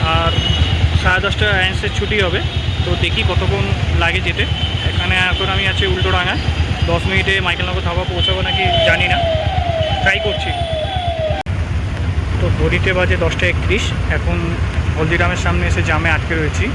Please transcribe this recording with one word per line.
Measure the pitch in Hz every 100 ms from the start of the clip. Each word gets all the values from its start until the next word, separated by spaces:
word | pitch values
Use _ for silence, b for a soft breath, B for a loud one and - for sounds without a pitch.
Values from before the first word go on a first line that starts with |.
| 160
আর | 165 165 160 - - - - - -
সাড়ে | 190 185 196
দশটায় | - 214 196
আয়েশের | 185 190 208 -
ছুটি | 196 214 185
হবে। | 190 - - - -
তো | 180 175
দেখি | 170 220 220
কতক্ষণ | - 190 202 196 185 - -
লাগে | 170 175 180
যেতে। | 170 208 - - - -
এখানে | - 180 185 185
এখন | 180 190
আমি | 190 196
আছি | 185 196
উল্টোডাঙায়, | 185 185 185 180 220 - - - - 160
দশ | 170 180
মিনিটে | 190 190 196 185
মাইকেলনগর | 170 180 185 175
ধাবা | 170 185
পৌঁছাবো | 370 - - -
নাকি | - 719 679 659
জানি | 330 -
না, | 719 659 640 - - - 659 640 -
ট্রাই | 190 202 -
করছি। | - - 698 679 - - 762 698 659 640 640 - - - - - - - - - -
তো | 170 -
ঘড়িতে | 160 170 196 180
বাজে | 180 185
দশটা | 165 151 180
একত্রিশ, | - - 185 - - - 156
এখন | - 170 170 170 - - - 160
হলদিরামের | 160 170 175 180
সামনে | 175 175 170
এসে | 165 170
জ্যামে | 156 165 151
আটকে | 139 165
রয়েছি। | 151 - 202